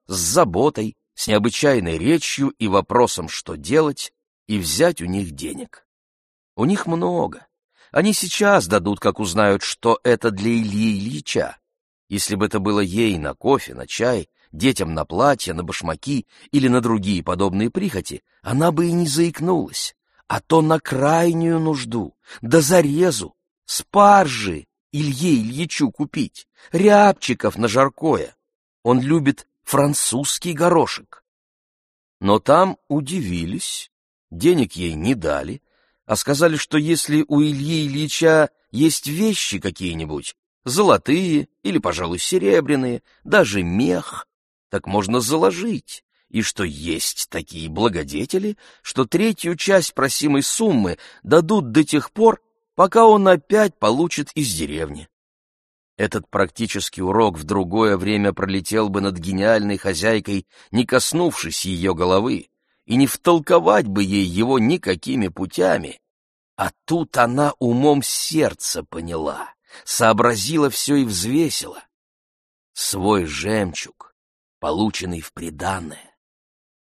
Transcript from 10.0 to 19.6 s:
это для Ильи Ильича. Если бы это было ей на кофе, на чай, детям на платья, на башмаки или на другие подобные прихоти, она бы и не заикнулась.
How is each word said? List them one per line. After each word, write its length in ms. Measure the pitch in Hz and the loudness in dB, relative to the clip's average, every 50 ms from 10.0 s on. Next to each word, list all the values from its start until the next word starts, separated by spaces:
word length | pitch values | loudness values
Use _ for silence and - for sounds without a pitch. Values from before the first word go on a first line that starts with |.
| - | 2
это 260 | 123 117 110 - 117 | 2 0 2 0 -2
для 220 | 101 95 101 113 117 | -2 -2 -2 0 0
Ильи 440 | 117 110 104 98 107 110 113 104 | 0 0 -2 -2 0 0 0 0
Ильича. 640 | 98 101 117 143 147 - - - - 73 62 - - _ _ _ _ _ _ _ _ _ _ | -2 -4 -6 -8 -10 -10 -4 -4 -4 -4 -4 -8 -14 _ _ _ _ _ _ _ _ _ _
Если 280 | 95 98 - - 107 | -6 -6 -4 -4 -2
бы 100 | 95 104 | -2 -2
это 140 | 104 - 104 | -2 -2 -2
было 180 | 95 104 104 104 | -2 0 0 0
ей 400 | 101 87 92 113 117 110 95 82 | 0 0 0 0 0 0 0 -2
на 160 | 73 71 67 | -4 -8 -10
кофе, 400 | - - 120 139 127 - - 64 | -4 0 0 0 0 0 -6 -12
на 140 | 60 62 - | -14 -14 -12
чай, 400 | - - 113 123 123 101 78 - _ _ _ _ - | -6 -2 -2 -2 -2 -2 -6 -10 _ _ _ _ -10
детям 420 | 78 98 135 117 - 92 80 80 | -2 0 0 0 0 -2 -4 -4
на 100 | 78 73 | -4 -6
платья, 500 | - 80 95 131 143 135 - - 92 85 | -4 -2 0 2 2 2 0 -2 -6 -6
на 80 | 85 87 | -6 -8
башмаки 640 | 80 - - - 85 80 - - 139 143 123 - - _ _ - _ | -8 -8 -8 -6 -6 -8 -6 -6 -4 -4 -4 -6 -8 _ _ -14 _
или 180 | - 143 131 127 | -2 0 2 4
на 120 | 123 127 | 2 2
другие 420 | 117 117 113 107 92 101 101 87 80 | 2 2 0 0 0 -2 -2 -2 -2
подобные 480 | 87 90 87 98 95 90 98 110 120 | -4 -2 -2 -2 -2 0 -2 -2 -2
прихоти, 520 | - 190 202 180 117 92 - - 73 - - _ _ _ _ | -2 -4 -4 -4 -4 -6 -8 -8 -12 -16 -18 _ _ _ _
она 300 | 107 120 139 165 175 156 | -4 0 2 2 2 2
бы 160 | 156 175 170 | 2 0 0
и 40 | 170 | 0
не 140 | 175 175 | 0 0
заикнулась. 880 | 151 135 160 170 170 - - 165 180 185 156 | 0 0 0 0 0 -2 -4 -2 -2 -2 -2